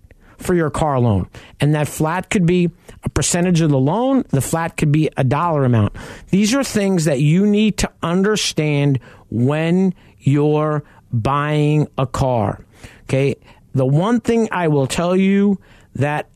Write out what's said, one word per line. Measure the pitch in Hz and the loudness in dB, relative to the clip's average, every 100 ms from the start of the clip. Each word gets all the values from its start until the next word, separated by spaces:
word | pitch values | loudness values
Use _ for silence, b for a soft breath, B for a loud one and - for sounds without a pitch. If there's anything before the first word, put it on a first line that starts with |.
| - b b b | -20 b b b
for | - 180 | -2 0
your | 156 | 0
car | - 156 135 | -2 -2 0
loan. | 120 98 87 B B B | 2 0 -2 B B B
And | 143 151 | 0 0
that | 147 | -2
flat | - 156 175 185 | -2 -4 -4 -2
could | 220 165 | 0 2
be | 180 175 - B B | 2 0 -4 B B
a | - | -6
percentage | - 147 175 180 170 | -2 -2 0 2 2
of | 165 | 2
the | 139 | 2
loan. | 131 196 262 269 - | 2 0 0 0 0
The | 139 | -2
flat | - 165 165 - | -2 -2 -4 -2
could | 156 | 0
be | 151 156 - | 2 0 0
a | |
dollar | 131 143 175 156 131 | 0 0 0 0 2
amount. | 117 101 B B B B | 2 0 B B B B
These | 185 208 277 | 0 2 0
are | |
things | 262 214 196 185 160 | -2 -2 0 0 0
that | 131 | 0
you | 147 170 208 | 2 2 2
need | 208 214 - | 2 0 0
to | 226 - | -4 -4
understand | 165 175 196 214 - - 151 147 143 131 B B B | -4 0 0 0 -2 -2 -2 0 0 -2 B B B
when | 107 123 151 165 185 190 - b b | -2 0 0 0 0 0 -4 b b
you're | - 143 147 151 151 151 B B _ | -2 0 2 0 0 -4 B B _
buying | 120 107 143 147 151 147 151 147 - | -4 -2 -2 0 0 2 2 0 -2
a | 131 | -4
car. | - 135 123 104 - - B B B | -2 -2 0 -2 -4 -12 B B B
Okay. | - 131 139 - B B _ 131 | -4 -2 0 -4 B B _ -2
The | 131 | 0
one | 143 190 240 | 2 2 0
thing | - 233 214 | 0 0 0
I | 180 170 | -2 0
will | 147 131 | 0 0
tell | - 175 185 | -2 0 2
you | 190 196 202 190 b b b | 2 2 0 -2 b b b
that | - 143 147 - | -4 -4 -4 -8